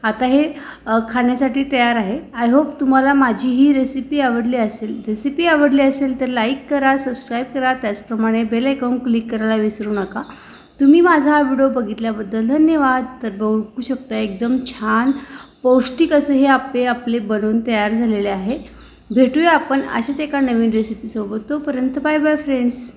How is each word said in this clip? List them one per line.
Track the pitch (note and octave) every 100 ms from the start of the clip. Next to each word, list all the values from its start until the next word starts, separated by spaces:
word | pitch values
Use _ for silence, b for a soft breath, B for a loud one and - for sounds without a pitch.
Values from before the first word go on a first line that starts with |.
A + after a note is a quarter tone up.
आता | A3+ A3 B3+
हे, | C#4 D#4 - B B -
अ, | A3+ A3+
खाण्यासाठी | B3 A#3+ B3 C4+ C4 C#4
तयार | C4 A#3+ A#3
आहे. | F#3+ C4 D#4+ A#3+ A#3+
I |
hope | C4 D4+ -
तुम्हाला | C4+ C4 C4+
माझी | C#4 C4 G#3+ B3+
ही | B3 C#4+
recipe | C#4 C4 C4+ B3 D4
आवडली | C4 A#3 A#3+ B3
असेल. | G#3+ - G#3+ A3 -
Recipe | G#3+ C#4+ C#4+ E4+
आवडली | D#4 D4 C#4
असेल | C4+ C4+ C#4 B3+
तर | B3+
like | B3 A3 C4+ -
करा, | C#4+ C4+ C4+
subscribe | C4+ A#3+ - A#3 B3
करा, | C#4 B3+
त्याचप्रमाणे | B3+ A3 G3+ - A3 A3 A3
bell | A3+ A#3 C4
icon | C4+ B3 B3
click | B3 A#3 A3+
करायला | A3+ A3 A3
विसरू | G#3+ G#3+ G#3+
नका. | G#3 F#3+ - - B B B B -
तुम्ही | C#4 E4
माझा | F4 D#4+ C#4+
हा | D4
व्हिडिओ | C#4 C4 C4+
बघितल्याबद्दल | C4 G#3 G#3+ A3+ G#3+ G3 A3 A3+
धन्यवाद. | C#4+ D#4 D#4+ C#4 B3+ B3+ -
तर | A3+
बघू | G3 G#3+ A3 G#3+ -
शकता | A#3+ B3+ - A3
एकदम | G#3+ F#3+ A#3+ B3+ -
छान | - G#3+ A3 B3+ C#4 B B B _
पौष्टिक | B3+ B3+ B3 - E4
असे | D4 D4
हे | C#4 C#4
आप्पे | C4 C4 A#3+ B3
आपले | A#3+ - A#3
बनवून | G3+ G#3+ G#3+ A3+ A3+
तयार | A3 G#3
झालेले | A3+ A#3 G#3 G3+
आहे. | F#3+ F#3+ C#4 - B B B _ A3
भेटूया | B3+ C4+ E4+
आपण | D#4 D4+ C4+ -
अशाच | A#3 A#3 C#4+
एका | D4+ C#4+
नवीन | C4+ A#3 A3+
रेसिपीसोबत. | A3 A3 G#3+ A3 A3 G3+ G#3+ G#3+
तोपर्यंत | D4 D4 B3+ C4 C#4+
बाय | D4+ D4+
बाय | D4+ D4+
friends. | D4 C4 A#3+ A#3+ -